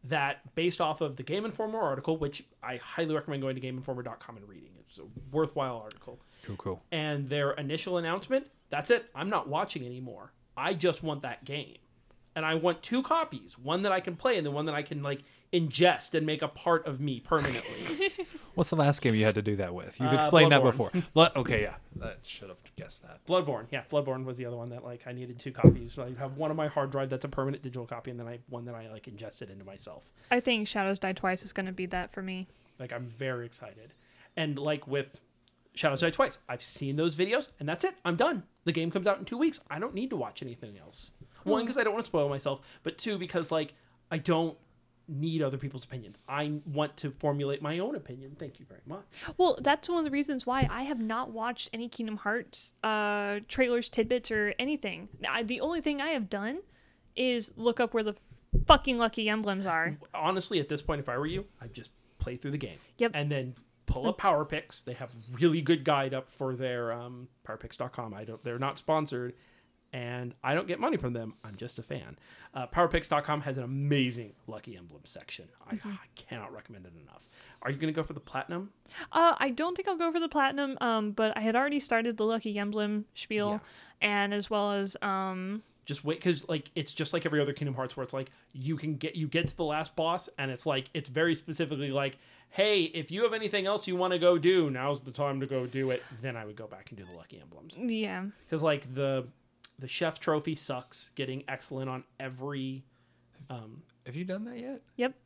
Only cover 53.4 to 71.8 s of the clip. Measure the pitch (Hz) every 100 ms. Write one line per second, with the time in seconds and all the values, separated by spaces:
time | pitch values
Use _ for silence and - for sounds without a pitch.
53.4 | 214 - 254 240 233 - 226 247 233 220
54.4 | 208 - 262 302 214 175 202 - - 226
55.4 | 226 254 294 339 302 285 294 302 202 202
56.4 | 208 311 - - _ _ _ - 254 240
57.4 | 214 - 233 233 240 233 214 208 - -
58.4 | _ - - 302 - 247 226 226 214 214
59.4 | 208 196 190 165 165 147 - 175 160 185
60.4 | 180 190 143 151 147 147 135 123 147 185
61.4 | 202 - 120 113 - _ _ _ - 123
62.4 | 143 147 127 85 - - 226 151 147 147
63.4 | 127 123 _ _ - 127 139 214 196 151
64.4 | 147 151 - - - 123 123 117 110 123
65.4 | 170 160 143 165 139 143 135 131 131 -
66.4 | 135 127 127 123 117 117 120 123 123 _
67.4 | - 110 120 - 123 - 113 101 110 110
68.4 | 123 120 135 143 - 156 151 123 123 -
69.4 | _ _ _ _ _ 127 120 123 123 -
70.4 | 127 151 190 180 240 302 127 120 110 -
71.4 | 110 101 120 -